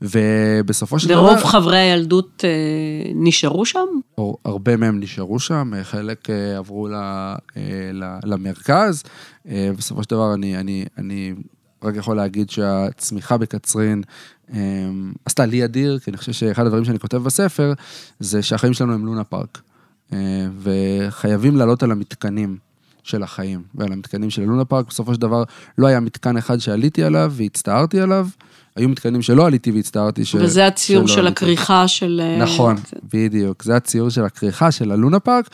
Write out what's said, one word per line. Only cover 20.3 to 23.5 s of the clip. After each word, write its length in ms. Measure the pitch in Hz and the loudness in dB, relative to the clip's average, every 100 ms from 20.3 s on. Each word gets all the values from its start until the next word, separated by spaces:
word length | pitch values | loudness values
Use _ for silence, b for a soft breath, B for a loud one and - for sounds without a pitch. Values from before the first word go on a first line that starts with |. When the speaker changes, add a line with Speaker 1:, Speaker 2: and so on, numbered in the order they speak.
| 95 92 95 | -4 -6 -6
Speaker 1:
וחייבים 960 | 98 98 95 98 101 - 104 104 127 143 | -4 -2 0 -2 -4 -4 -2 2 4 4
לעלות 260 | 117 120 | 4 2
על 80 | 123 | 2
המתקנים 640 | 107 101 - 107 101 104 95 _ _ _ _ | 0 -4 -6 -6 -4 -6 -8 _ _ _ _
של 200 | - 110 | -8 -6
החיים, 380 | 98 - 95 | -6 -8 -8